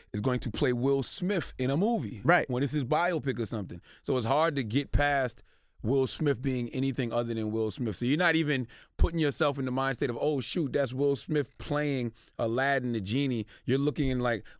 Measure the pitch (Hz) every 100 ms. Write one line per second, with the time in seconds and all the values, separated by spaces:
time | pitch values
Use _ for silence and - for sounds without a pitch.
0 | - 107 123 127 123 - 135 123 131 139
1 | 127 - 175 196 - - 127 143 208 226
2 | 110 104 131 175 110 123 135 147 123 151
3 | 180 165 135 110 110 113 98 87 - -
4 | - 131 110 143 165 139 113 127 139 -
5 | 143 143 127 - - _ _ - 107 135
6 | 131 - 151 131 131 127 120 127 135 131
7 | 120 117 117 113 110 110 110 - 117 95
8 | 120 151 175 160 147 135 120 - - -
9 | 180 170 147 - 151 139 131 127 135 131
10 | 135 120 147 143 - - 139 143 131 131
11 | 143 139 - 151 131 - - 147 147 135
12 | 117 - - - 113 120 135 139 123 113
13 | 95 127 139 120 107 - - 135 143 139
14 | 135 127 123 113 -